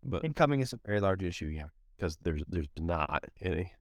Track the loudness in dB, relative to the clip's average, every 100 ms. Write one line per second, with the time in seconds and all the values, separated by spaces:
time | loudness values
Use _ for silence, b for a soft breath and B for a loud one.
0 | -2 -2 -2 2 4 4 0 -4 0 2
1 | 4 2 0 -4 -6 -6 -8 -14 -20 -4
2 | -4 -2 -2 -2 -2 -2 -4 -4 -2 0
3 | 2 0 -4 -6 -2 0 -2 -8